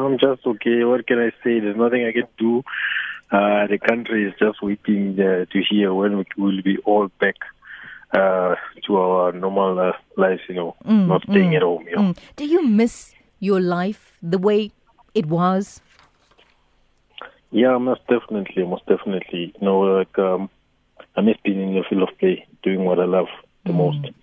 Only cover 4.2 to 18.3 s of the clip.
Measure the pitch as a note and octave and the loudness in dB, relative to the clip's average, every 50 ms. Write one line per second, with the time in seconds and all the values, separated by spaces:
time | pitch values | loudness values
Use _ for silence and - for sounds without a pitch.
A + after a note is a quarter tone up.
4.2 | G#2 G2 F#2 - G#2+ G#2+ G#2+ - - G2+ G2+ - - - G#2+ G2+ G2+ G2 F#2+ F#2+ | -2 -2 0 0 0 0 0 -2 -4 -4 -4 -4 0 0 0 0 0 0 0 0
5.2 | G2 F#2+ F#2+ F2+ F#2 - - G2 F2+ - G#2 G#2 G2+ F#2+ F#2 F#2+ G2 G2+ G2+ G2 | 2 2 2 0 -2 -2 -2 -2 0 0 2 2 2 2 2 0 0 0 0 -2
6.2 | F#2 - - - G2 G2 F#2+ F#2+ F#2 F#2+ G2 G2 - - G#2 G#2 G2+ F#2+ - _ | -4 -6 -6 -2 -2 0 0 0 0 -2 -2 -2 0 2 2 2 2 0 -2 _
7.2 | - G2 - - - - - _ _ - - - - - - - - - - F#2+ | -2 -2 -2 -4 -10 -16 -16 _ _ -20 -20 -20 -20 -20 -20 -20 -8 -2 0 2
8.2 | F#2+ F#2+ F#2 F#2 F2+ F2+ F2 - - - - - - - G#2 F#2+ F#2 F#2 F#2 F#2 | 2 2 2 2 0 0 -2 -2 -4 -10 -16 -12 -4 0 0 2 2 2 2 2
9.2 | F2+ F2+ F2 F2+ F#2 F#2+ F#2+ G2 G2 F#2+ F#2 F#2 F#2 F#2 F2 - - _ - - | 2 0 -2 -2 -4 -2 0 0 0 0 0 0 0 -2 -2 -4 -10 _ -2 0
10.2 | G2 F#2+ F#2 F2 - - F#2 F2+ F2 E2 - - - - A3 G#3+ F#3+ F3 F#3 - | 0 0 0 -2 -6 -8 -8 -6 -6 -6 -8 -10 -2 2 4 4 4 4 2 0
11.2 | - - G3+ G3+ F#3+ F3 D#3+ D3+ - F2 E2+ - - E2+ E3+ F#3 G#3 F#3 F3 - | 0 0 0 2 2 2 2 2 2 0 -2 -4 -6 -6 -2 0 0 0 0 -4
12.2 | - - - - D4 D4 D#4+ F#4 E4+ B3+ G#3+ G#3 A3+ A#3+ - - - - - _ | -10 -18 -14 -10 -4 0 0 0 2 2 2 2 2 0 -2 -6 -12 -16 -20 _
13.2 | _ _ _ _ - F#3+ G3+ F#3+ F#3 F3 F3 F3 F3+ F#3+ G#3+ - - _ _ _ | _ _ _ _ -2 0 0 2 0 0 -2 -2 -2 -4 -6 -8 -14 _ _ _
14.2 | - E3+ E3+ G3 F3+ G#3 G#3 G#3 A3 G#3 - _ _ _ _ _ _ _ _ G#3+ | -6 -4 -2 0 2 2 2 2 0 -2 -8 _ _ _ _ _ _ _ _ -4
15.2 | F#3+ D3+ E3 E3 F3 F3+ F#3+ F#3+ G3+ - - - - _ _ _ _ _ _ _ | -2 0 0 0 2 2 0 0 -2 -6 -10 -20 -20 _ _ _ _ _ _ _
16.2 | _ _ _ _ _ _ _ _ _ _ _ _ _ _ _ _ _ _ _ - | _ _ _ _ _ _ _ _ _ _ _ _ _ _ _ _ _ _ _ -20
17.2 | - - - _ _ _ - G#2+ A#2+ C3 B2+ B2 B2 B2+ B2 - - - B2 A#2 | -20 -20 -20 _ _ _ 0 2 4 4 2 2 0 -2 -2 -4 -2 -2 -2 -2
18.2 | - - | -2 -4